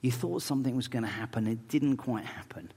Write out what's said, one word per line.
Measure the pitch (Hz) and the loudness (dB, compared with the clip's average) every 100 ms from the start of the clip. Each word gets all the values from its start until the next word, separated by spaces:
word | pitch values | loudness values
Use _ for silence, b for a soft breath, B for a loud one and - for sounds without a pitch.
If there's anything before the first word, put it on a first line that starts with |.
You | 131 | 0
thought | 120 175 170 | 2 0 -2
something | - 139 131 123 | 0 2 2 0
was | - | 0
gonna | 123 107 | -2 -2
happen, | 104 113 117 110 | -4 -2 0 0
it | 113 - | 0 0
didn't | 147 143 131 | 2 4 2
quite | 131 110 - | 0 -2 -4
happen. | - - - 87 | -12 -12 -14 -14